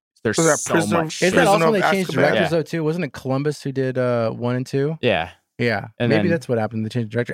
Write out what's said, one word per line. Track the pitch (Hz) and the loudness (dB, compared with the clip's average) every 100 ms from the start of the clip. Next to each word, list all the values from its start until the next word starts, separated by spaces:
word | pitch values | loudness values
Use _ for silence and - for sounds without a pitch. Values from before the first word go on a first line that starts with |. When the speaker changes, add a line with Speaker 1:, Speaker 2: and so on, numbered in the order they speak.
| _ _ | _ _
Speaker 1:
there's | 113 135 | -2 2
Speaker 2:
So | |
that | 160 135 | 2 2
Speaker 1:
so | - | 2
Speaker 2:
Prisoner | 165 165 170 | 0 2 0
Speaker 1:
much | 156 - | -2 0
Speaker 3:
Isn't | 180 190 | 2 4
that | |
Speaker 1:
shit. | 226 | 4
Speaker 2:
Prisoner | |
Speaker 3:
also | 165 165 | 4 4
when | 190 | 2
Speaker 2:
of | |
Speaker 3:
they | - | 2
changed | 190 160 | 0 0
Speaker 2:
Azkaban? | 156 | 0
Speaker 3:
directors | - 185 | 2 2
Speaker 1:
Yeah. | 147 | 0
Speaker 3:
though | 165 | 0
too? | - 170 | -2 -2
Wasn't | 156 175 143 | -2 -2 -6
it | |
Columbus | - 131 135 147 147 | -6 -4 -2 -2 -4
who | 139 | -6
did, | 135 131 127 | -4 -2 0
uh, | 123 120 113 | 0 0 -2
one | 117 120 127 | -2 -2 -2
and | 131 | -2
two? | 139 147 160 | -2 -2 0
Speaker 1:
Yeah. | 123 85 85 - _ - | 0 2 -2 -10 _ -4
Speaker 3:
Yeah, | 120 98 113 - | -2 -2 -6 -2
Speaker 1:
And | 120 | 2
Speaker 3:
maybe | 110 | 2
Speaker 1:
then | 101 | 2
Speaker 3:
that's | 143 - | 0 0
what | 113 | -2
happened. | 107 113 110 | -2 -4 -4
They | |
changed | 127 107 | -4 -4
director. | 117 120 | -4 -2